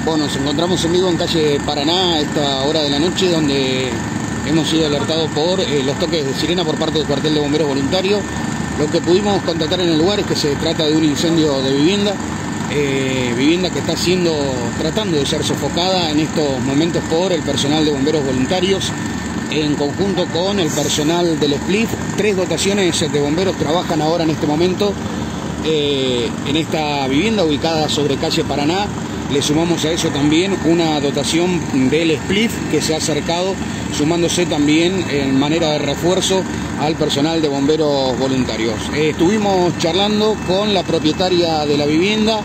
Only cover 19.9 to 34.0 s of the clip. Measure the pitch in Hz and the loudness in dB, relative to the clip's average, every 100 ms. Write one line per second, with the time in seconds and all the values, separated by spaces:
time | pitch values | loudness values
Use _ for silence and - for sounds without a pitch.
19.9 | 139 196 175 175 160 190 208 156 151 147 | 0 0 0 0 0 0 0 0 0 0
20.9 | 143 147 170 175 156 143 143 - 196 226 | 0 0 2 2 2 0 0 0 0 0
21.9 | - - - 208 190 175 165 190 202 185 | -2 -4 -2 0 0 0 0 0 2 2
22.9 | 156 156 143 143 156 190 - 147 165 170 | 0 0 0 0 0 0 0 0 0 0
23.9 | 165 156 175 160 143 156 151 180 180 202 | 0 2 2 0 0 0 2 2 2 0
24.9 | 196 - - - - - - 151 156 143 | -2 -6 -6 -6 -6 -8 -4 -2 0 0
25.9 | 139 131 123 113 113 - 147 151 165 151 | 0 0 0 -2 -4 -2 -2 0 -2 -2
26.9 | 143 135 139 202 220 165 143 160 160 151 | 0 0 2 2 2 2 0 0 0 0
27.9 | - 143 135 160 160 135 139 143 185 202 | 0 0 0 0 -2 -2 0 0 0 -2
28.9 | - - - - 139 135 151 170 165 151 | -4 -6 -6 -2 -2 2 2 2 0 0
29.9 | 170 165 143 147 156 190 190 156 165 165 | 0 -2 0 2 2 2 0 2 2 2
30.9 | 151 139 135 135 160 175 175 - 139 131 | 0 0 -2 0 0 2 0 0 0 2
31.9 | 151 170 147 - 190 226 - - 156 - | 2 2 0 0 0 0 -2 -2 0 0
32.9 | 156 156 147 165 170 190 - - - - | -2 -2 -2 -2 -2 -2 -4 -6 -6 -6
33.9 | - | -2